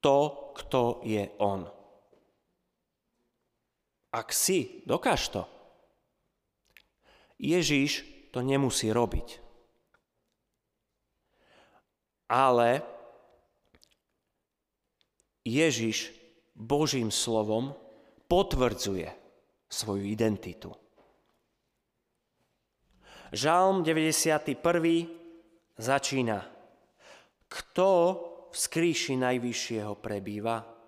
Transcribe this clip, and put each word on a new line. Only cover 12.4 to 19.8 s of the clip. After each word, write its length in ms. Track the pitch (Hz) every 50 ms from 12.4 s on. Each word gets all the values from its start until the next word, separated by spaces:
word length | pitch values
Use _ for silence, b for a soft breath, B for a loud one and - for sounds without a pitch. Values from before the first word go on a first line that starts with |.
| 135 131 123 120 117 117 123 147 - - - - - - - - _ _ _ _ _ _ _ _ _ _ _ _ _ _ _ _ _ _ _ _ _ _ _ _ _ _ _ _ _ _ _ _ _ _ _ _ _ _ _ _ _ _ _ _ _
Ježiš 680 | 113 113 143 160 160 127 113 113 113 107 - - - - - - - _ _ _ _ _
Božím 560 | - 107 113 139 147 156 147 - 127 117 107 -
slovom 640 | - - 120 113 110 107 104 107 113 127 139 139 - - B B B B B B B B
potvrdzuje 840 | _ 175 185 196 175 - 131 127 120 104 95 - 101 98 92 80 80 - - - - _ _ _ _ _ _ _ _
svoju 320 | - -